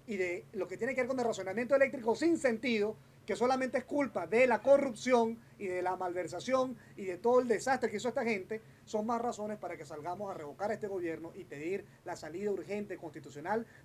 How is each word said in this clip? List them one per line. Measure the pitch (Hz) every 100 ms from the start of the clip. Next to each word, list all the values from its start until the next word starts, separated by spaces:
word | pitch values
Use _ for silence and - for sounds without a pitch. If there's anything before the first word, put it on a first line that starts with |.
| -
y | 190
de | 180 185 -
lo | 208 180
que | 185
tiene | 240
que | 254
ver | 247
con | 262
el | 233
racionamiento | 190 185 208 247
eléctrico | 277 269 277 226
sin | 226 330 320
sentido, | 254 226 254 220 208 - - -
que | - 196
solamente | 247 262 254 262
es |
culpa | - 285 269 190 170
de | 220 254
la | 220
corrupción | 269 277 269 208 247 240 226 226 - -
y | 196
de | 180
la | 180 180
malversación | 180 180 165 180 247 262 262 240 -
y | - 190
de | 180
todo | 233 254
el | 247
desastre | 190 254 262 220
que | 202
hizo | 240
esta | 262
gente, | 233 202 185 220 - -
son | - 214 220
más | 233
razones | 240 214 214 214
para | 175 165
que | 147
salgamos | 151 165 180 196
a |
revocar | 170 147 143 208
a |
este | 202 208
gobierno | 190 170 156 165
y | 196
pedir | - 139 160 196 - -
la | 180 165
salida | 156 175 208
urgente | 185 160 208 208 175
constitucional | 160 147 139 143 170 226 226 -